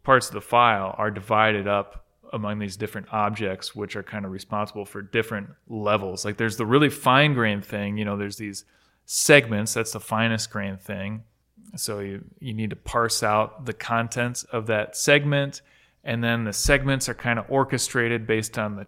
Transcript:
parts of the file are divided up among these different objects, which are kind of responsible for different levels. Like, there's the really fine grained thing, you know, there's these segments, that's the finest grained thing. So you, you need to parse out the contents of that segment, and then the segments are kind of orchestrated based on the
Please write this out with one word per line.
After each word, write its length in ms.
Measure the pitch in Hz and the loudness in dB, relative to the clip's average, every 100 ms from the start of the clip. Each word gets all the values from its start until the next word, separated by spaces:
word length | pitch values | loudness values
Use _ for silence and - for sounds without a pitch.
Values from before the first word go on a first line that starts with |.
parts 260 | - 131 - | 4 4 4
of 60 | |
the 60 | 123 | -8
file 540 | - 120 120 104 95 - | 2 6 6 4 0 -2
are 140 | 107 | -2
divided 580 | 104 95 107 110 107 101 | -2 2 4 4 4 0
up 380 | 101 - - _ _ - | 0 -2 -10 _ _ -10
among 260 | 117 104 104 | -6 -4 -4
these 200 | 101 95 | -6 -6
different 300 | 110 107 95 | -8 -8 -6
objects, 600 | 110 104 110 101 95 - | -2 -2 -2 -4 -4 -8
which 200 | 104 101 | -8 -8
are 80 | 104 | -8
kind 220 | 92 107 | -10 -8
of 60 | 98 | -8
responsible 560 | 95 - 104 104 110 98 | -10 -6 -4 -4 -6 -10
for 160 | 107 | -12
different 480 | 98 113 107 104 101 - - | -2 -2 0 -4 -10 -18 -12
levels. 560 | 110 104 104 95 92 | -4 2 2 0 -6
Like, 140 | 104 104 | -6 -2
there's 180 | 113 107 | -2 0
the 100 | 110 | 2
really 220 | 135 147 | 4 4
fine 460 | - 131 131 151 | 2 4 6 6
grained 300 | 131 110 101 | 4 2 0
thing, 340 | - 107 101 104 | -4 -6 -4 -4
you 80 | 104 | -2
know, 100 | 101 | -2
there's 220 | 101 101 | -4 -6
these 260 | 104 98 - _ _ _ | -10 -10 -16 _ _ _
segments, 720 | - - - 147 117 104 110 | -8 -2 6 6 6 -2 -2
that's 180 | 117 113 | -2 -4
the 80 | 110 | -6
finest 500 | - 110 117 110 - | -4 0 0 0 -4
grained 300 | 107 98 95 | -6 -8 -8
thing. 440 | - 98 101 110 - _ _ _ - - | -10 -8 -8 -10 -14 _ _ _ -18 -10
So 220 | - 104 | -6 -6
you, 260 | 98 98 - - | -6 -8 -14 -14
you 140 | 131 | -8
need 160 | 107 107 | -4 -4
to 60 | - | -6
parse 460 | - 120 117 - | -2 0 2 0
out 440 | 110 107 107 - 123 | 2 2 2 -4 -10
the 80 | |
contents 720 | 107 - 117 117 123 120 120 | -8 -2 -2 -2 -2 -4 -4
of 220 | - 120 110 | -6 -4 0
that 280 | 107 107 - | 0 0 -2
segment, 640 | - 147 143 143 139 - _ _ _ _ | 4 4 4 0 -2 -8 _ _ _ _
and 220 | - 117 | -6 -2
then 200 | 117 117 | 0 -2
the 80 | 110 | -2
segments 560 | 101 - 143 135 135 - | -2 4 4 4 -2 -2
are 60 | |
kind 240 | 120 123 117 | -4 -2 -2
of 60 | - | 0
orchestrated 760 | 135 135 127 - 127 117 117 110 | 2 2 0 0 0 2 0 0
based 320 | 110 110 - | 0 0 -4
on 180 | 107 | -4
the 100 | 101 | -6